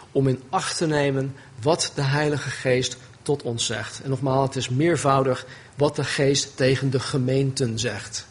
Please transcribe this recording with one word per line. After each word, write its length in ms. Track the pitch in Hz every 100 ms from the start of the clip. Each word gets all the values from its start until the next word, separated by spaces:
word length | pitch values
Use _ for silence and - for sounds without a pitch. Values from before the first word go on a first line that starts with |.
| -
om 160 | 139 135
in 140 | 127 -
acht 280 | 185 - -
te 100 | 165
nemen 480 | 151 143 135 135 - - -
wat 300 | 131 175 - -
de 60 |
Heilige 480 | 139 147 151 143 131
Geest 480 | - 131 127 127 - - -
tot 200 | - 139
ons 240 | 120 117 -
zegt. 360 | 110 - -
En 60 | 139
nogmaals, 380 | 131 135 135 135
het 80 | 131
is 140 | 120
meervoudig 760 | 127 170 156 143 135 131 123 - - - -
wat 200 | 147 143
de 80 |
Geest 540 | 131 - 139 139 - -
tegen 320 | 131 135 135
de 100 | 127
gemeenten 800 | - 143 127 135 135 131 120 110
zegt. 480 | 113 104 - - -